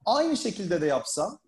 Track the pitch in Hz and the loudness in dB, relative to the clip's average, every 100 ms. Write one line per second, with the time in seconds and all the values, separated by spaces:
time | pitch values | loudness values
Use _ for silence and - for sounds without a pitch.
0 | - 269 330 285 233 196 185 170 151 135 | 0 2 2 0 -2 -4 -2 0 2 0
1 | - - 156 139 | -2 -2 -4 -6